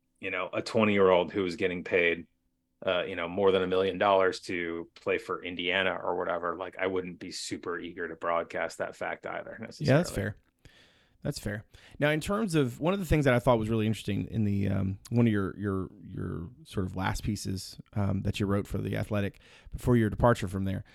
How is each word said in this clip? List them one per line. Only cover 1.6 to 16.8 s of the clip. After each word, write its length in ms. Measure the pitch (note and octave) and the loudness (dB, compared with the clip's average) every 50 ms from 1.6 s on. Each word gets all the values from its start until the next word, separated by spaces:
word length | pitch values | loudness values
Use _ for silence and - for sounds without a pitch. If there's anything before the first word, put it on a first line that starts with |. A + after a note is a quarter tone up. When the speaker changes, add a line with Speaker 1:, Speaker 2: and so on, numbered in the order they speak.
| F#2+ F2+ F2+ F2 D#2+ | -2 -2 -2 -4 -4
Speaker 1:
paid, 420 | - G2+ F2 F2 E2+ E2+ F2 G#2 _ _ _ _ _ _ _ _ _ _ - - | 0 2 2 4 2 2 0 -6 _ _ _ _ _ _ _ _ _ _ -6 -2
uh, 180 | F#2+ F2+ F2 D#2+ | -2 0 0 -2
you 120 | - F#2 | -4 -4
know, 120 | F2+ E2+ | -6 -6
more 240 | E2+ F2+ G2+ G2+ F#2+ | -4 0 2 4 4
than 120 | F#2 F#2+ F#2 | 6 4 2
a 40 | |
million 300 | F#2 F#2 F#2 G2 F#2+ F2+ | 2 2 2 2 2 0
dollars 440 | F#2+ G#2 G2+ G2 F#2+ F#2+ F#2 F2+ - | 2 4 4 6 6 4 4 0 -2
to 460 | - - F#2 F2 E2+ E2 E2+ E2+ E2 - - - | -6 -6 -4 -4 -4 -4 -6 -6 -8 -12 -14 -8
play 160 | - G2+ F#2 | -2 -2 -2
for 260 | E2+ - - F2+ - - | -2 -2 -4 -8 -6 -6
Indiana 540 | F2 F2+ F2 F2 F2 F2+ G2 F#2 F#2 F2 - | -8 -6 -4 -2 0 2 2 2 2 0 -2
or 160 | - F#2 F2+ | -2 -2 -2
whatever, 380 | F2+ F2+ F2 F2 E2+ F2 F2 E2+ | 0 0 -2 -2 -2 -2 -4 -4
like, 200 | F2+ F#2 F2+ - - | -4 -8 -8 -4 -2
I 80 | F#2 | -2
wouldn't 320 | F#2+ F#2 F#2 F2+ F2+ E2+ - | 0 0 0 -2 -4 -8 -10
be 120 | F#2 F2 | -12 -10
super 480 | - - - - G2 - - F2+ E2+ E2+ | -10 -8 -8 -8 -8 -8 -6 -6 -6 -6
eager 280 | E2+ E2+ F2 F2+ E2+ | -8 -8 -8 -8 -8
to 80 | E2 D#2+ | -8 -8
broadcast 640 | - F2 E2+ E2+ E2+ E2+ - - E2+ E2 E2 - | -4 -2 0 0 0 0 -2 -4 -4 -4 -4 -4
that 180 | - F2+ - - | -6 -8 -8 -6
fact 300 | - F2+ F2 E2 - - | -8 -6 -6 -6 -6 -8
either, 320 | F#2 F2 - - - - - | -8 -8 -8 -10 -10 -12 -12
Speaker 2:
Yeah, 60 | A2+ | -12
that's 140 | - - - | -12 -8 -2
Speaker 1:
necessarily. 320 | D#3 - C3 D#3+ F3+ - - | 2 4 4 4 4 0 -4
Speaker 2:
fair. 220 | G2+ G2+ G#2 - - _ _ _ _ - - _ - - _ _ _ _ _ _ _ - | -4 -4 -4 -6 -10 _ _ _ _ -20 -20 _ -20 -20 _ _ _ _ _ _ _ -6
That's 160 | C#3+ - - | -6 -6 -4
fair. 240 | - G2+ G#2 G#2+ - _ _ - - - - | -6 -6 -6 -6 -10 _ _ -20 -20 -14 -4
Now, 140 | - C#3+ D3 | 0 0 2
in 80 | D#3 D#3 | 2 0
terms 340 | - G3+ G3+ G#3+ A3+ F3+ D#3+ | 0 -2 -2 -2 0 2 2
of, 260 | D3+ C3+ A#2+ B2+ - | 2 2 2 0 -2
one 140 | C#3+ F3 G3 | 0 0 0
of 60 | G3+ | 0
the 60 | F3+ | 0
things 200 | - E3 D3+ C3+ | 2 2 4 6
that 80 | C3+ A#2+ | 6 4
I 60 | A#2+ | 4
thought 180 | - C3 A#2+ | 6 4 4
was 120 | A2+ A2 G#2+ | 4 4 2
really 180 | A2+ A2 G#2+ | 2 2 2
interesting 400 | A2 G#2 - - G#2 G2 G#2 - - | 2 0 0 -2 -2 -2 -2 -2 -2
in 140 | - A2+ G#2 | 0 0 2
the, 260 | G2+ G2+ G2 G2+ G2+ | 2 2 2 2 0
um, 300 | G2+ G2 G2 G2 G2 - - - | 0 0 0 -2 -4 -6 -6 0
one 160 | A#2 A#2+ A#2+ | 2 4 4
of 80 | A2+ G#2 | 4 4
your, 240 | G2+ F#2+ E2 - | 2 0 -2 -4
your, 320 | - G2+ G2+ F#2+ F#2+ F2+ - - G2+ - F#2+ F#2+ | -4 -4 -2 -2 -2 -4 -6 -10 -16 -16 -12 -8
your 360 | G2+ G2 F#2 F#2+ E2+ F2+ - B2 D#3+ D#3+ | -6 -6 -6 -6 -8 -8 -10 -14 -18 -14
sort 200 | - - G2+ | -8 -4 -4